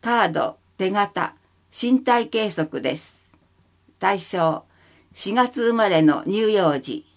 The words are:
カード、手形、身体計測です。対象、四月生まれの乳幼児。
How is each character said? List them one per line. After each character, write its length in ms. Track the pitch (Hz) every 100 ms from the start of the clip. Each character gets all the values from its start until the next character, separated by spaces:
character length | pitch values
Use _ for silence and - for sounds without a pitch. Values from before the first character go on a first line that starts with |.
カ 220 | 233 233
ー 80 | 185
ド、 240 | 156 131 - _ _
手 140 | 190
形、 420 | 208 202 - - - _ _ _
身 320 | - 240 254
体 240 | 254 240 226
計 220 | 220 214
測 320 | 165 156 139
で 160 | 127 139
す。 240 | - - _ _ _ _ _ _ _ _
対 200 | 190 196
象、 460 | 165 185 160 156 - _ _ _ _
四 200 | - 196
月 280 | 233 247 247
生 120 | 233
ま 140 | 233 214
れ 140 | 165
の 220 | 156 147 -
乳 280 | 202 220
幼 240 | 214 170 143
児。 260 | 139 107 -